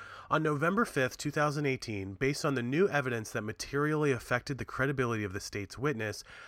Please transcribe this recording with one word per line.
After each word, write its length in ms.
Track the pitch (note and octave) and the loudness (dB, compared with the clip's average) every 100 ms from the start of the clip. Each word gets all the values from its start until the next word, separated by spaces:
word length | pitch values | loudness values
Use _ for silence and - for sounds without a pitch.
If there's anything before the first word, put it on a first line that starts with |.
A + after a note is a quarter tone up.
| - - - | -16 -14 -2
On 140 | D#3 | 0
November 400 | D#3 D3 D#3+ G3 | 2 2 2 4
fifth, 340 | A#3 - B2+ - | 2 2 0 0
two 140 | D3 | -2
thousand 340 | D3 D3+ D3 D3 | 2 2 2 0
eighteen, 480 | C3 - G#2 F#2+ | 0 -2 -4 -4
based 300 | G2 C3+ D3 | 0 0 0
on 100 | D#3 C3 | 0 0
the 60 | |
new 280 | A#2+ C#3 G3 | 2 4 4
evidence 420 | D3 C3 A#2 G#2 | 4 0 -2 -2
that 120 | A#2+ | -4
materially 680 | G#2+ A2 - C#3+ D3 D3+ D3+ | -4 -6 -4 0 2 2 2
affected 460 | B2 - B2 - C3 | 2 0 -2 0 -4
the 80 | A2 | -4
credibility 580 | - C3+ C3+ B2 A2+ | 0 0 2 2 0
of 80 | G#2 | -2
the 80 | G2 | -4
state's 380 | - G#2+ G2 - | -6 -6 -6 -2
witness, 440 | C#3+ B2 A2 G2+ - - | -2 0 -2 -4 -10 -16